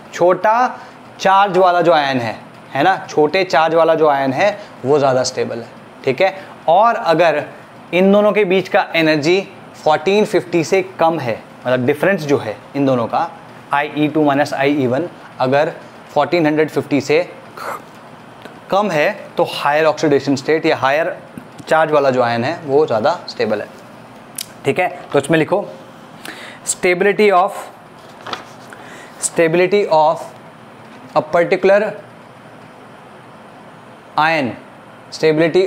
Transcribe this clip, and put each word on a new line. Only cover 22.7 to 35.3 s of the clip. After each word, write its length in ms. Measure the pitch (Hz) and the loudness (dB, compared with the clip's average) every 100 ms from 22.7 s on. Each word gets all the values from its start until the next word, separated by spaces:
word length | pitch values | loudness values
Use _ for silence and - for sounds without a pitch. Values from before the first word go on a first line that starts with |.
| 143 151 | 0 2
ज़्यादा 320 | 113 135 175 - | 0 0 -2 -6
स्टेबल 320 | - 110 104 | -6 -4 -4
है, 60 | - - - - - - - - - - 135 | -6 -16 -20 -20 -20 -20 -20 -16 -16 -8 -4
ठीक 140 | - | -2
है। 80 | 180 - - | -2 -6 -4
तो 60 | 143 | -2
इसमें 200 | 139 160 | 2 0
लिखो 260 | 151 190 185 - - - - - - - - - - | 2 -2 -4 -14 -20 -20 -20 -20 -18 -16 -18 -14 -10
stability 600 | - 185 180 202 190 208 | -2 0 2 2 4 4
of, 260 | 180 196 - - - - - - - - - - - - - - - - - | 4 2 -4 -14 -18 -20 -20 -20 -20 -14 -14 -14 -20 -20 -20 -20 -20 -20 -10
stability 600 | - - 165 175 180 208 190 | -6 0 2 2 2 0 0
of 340 | 156 151 131 - - - - - - - - - 156 | 2 2 -2 -8 -18 -20 -20 -20 -20 -20 -20 -6 -4
a 60 | |
particular 680 | - 175 170 190 190 202 214 - - - - - - - - - - - - - - - - - - - - - - 151 | 0 0 0 2 4 2 0 -8 -16 -20 -20 -20 -20 -20 -20 -20 -20 -20 -20 -20 -20 -20 -20 -20 -20 -20 -20 -20 -8 -2
ion, 300 | 156 156 123 - - - - - - | 0 0 -2 -6 -16 -20 -20 -20 -20
stability 500 | - 156 | -2 2